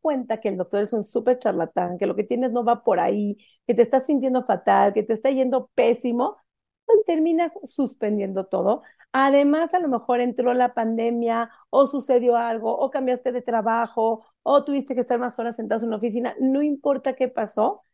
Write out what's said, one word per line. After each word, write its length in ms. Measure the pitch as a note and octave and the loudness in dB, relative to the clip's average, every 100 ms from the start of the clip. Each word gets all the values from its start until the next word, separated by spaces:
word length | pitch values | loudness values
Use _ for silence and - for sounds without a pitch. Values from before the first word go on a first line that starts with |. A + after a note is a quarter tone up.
cuenta 400 | D#4+ C4+ A#3+ A3 | -4 -2 -4 -4
que 80 | G#3 | -4
el 80 | F#3 | -4
doctor 220 | F3+ G3+ | -4 -2
es 100 | G#3 | -2
un 120 | A3+ | -4
súper 340 | G3+ A#3+ A3+ B3 | -4 -2 0 0
charlatán, 580 | G#3 F#3 E3 F#3 F3+ F3+ | 0 -2 -2 -2 -4 -2
que 80 | F#3+ | -2
lo 80 | |
que 80 | F#3+ | -2
tienes 280 | F#3+ A#3+ B3+ | -4 -2 -2
no 120 | A#3+ | 0
va 200 | A3+ A#3+ | 0 0
por 160 | - F3 | 2 2
ahí, 360 | F3 G#3 G3+ G3+ _ _ - | 2 0 -2 -6 _ _ 0
que 80 | |
te 80 | A3 | 2
estás 240 | A3+ C4 B3+ | 4 2 2
sintiendo 380 | C#4+ C4 B3+ | 0 0 0
fatal, 480 | B3+ F#3 - G3+ G#3 | 0 0 2 4 4
que 80 | G#3 | 2
te 100 | G#3+ | -2
está 160 | A3 C4+ | -2 0
yendo 400 | C4 B3+ C4 B3+ | 0 0 -2 -2
pésimo, 640 | - A#3 A#3+ B3 A#3+ D#4 - _ _ _ _ - | 0 2 2 -2 -2 -4 -6 _ _ _ _ 4
pues 180 | A4 | 4
terminas 480 | G#4+ D#4+ D#4+ E4 E4+ - | 4 2 2 2 0 -4
suspendiendo 840 | D4+ - B3+ - G#3+ G#3 G3 F#3+ F#3+ | -10 -4 -4 -2 -2 -2 -2 -6 -4
todo. 360 | F#3+ F#3+ A#3+ - _ _ | -2 0 -2 -6 _ _
Además, 600 | C4+ C#4 C#4 C#4+ D#4 E4 | 0 4 4 4 2 0
a 60 | F4+ | -2
lo 80 | D#4 | 0
mejor 320 | A#3 A#3+ B3 | -2 0 0
entró 340 | B3 A#3+ B3 | 0 0 0
la 180 | B3 B3 | 2 0
pandemia, 760 | A#3+ A3+ A3+ A#3 A#3+ A#3 A3+ A#3 - _ | 0 -2 -2 -2 -2 -2 -2 -4 -10 _
o 160 | C4+ C4+ | 2 2
sucedió 480 | C#4 - B3 B3 A#3 | 0 0 2 4 2
algo, 400 | A#3 A3+ A3+ - | 0 -4 -4 -2
o 120 | C4+ | -2
cambiaste 420 | C4+ B3+ B3 B3+ | -2 -2 -2 -4
de 100 | B3 | -6
trabajo, 840 | B3 A3+ A3 A#3 A3+ - A3+ A3 _ _ | -2 -2 0 0 -2 0 0 -2 _ _
o 200 | - C#4+ | 2 2
tuviste 300 | C#4+ C#4 C#4 | 2 -4 -2
que 60 | B3 | -4
estar 160 | B3 A#3+ | -2 -2
más 200 | B3 A#3+ | -2 -6
horas 160 | A#3 A3+ | -6 -8
sentados 260 | A3 A3 | -4 -4
en 60 | A3+ | -2
una 80 | G#3+ | -4
oficina. 380 | A#3 A#3 B3 - | -2 -2 -4 -2
No 220 | C4 C4+ | 0 2
importa 520 | D4 C#4+ C#4+ C4 C#4 B3+ | 0 -2 -2 -2 -4 -2
qué 100 | B3+ | -4
pasó, 540 | - G#3 - A#3 G#4+ _ | -2 -6 -2 -2 -2 _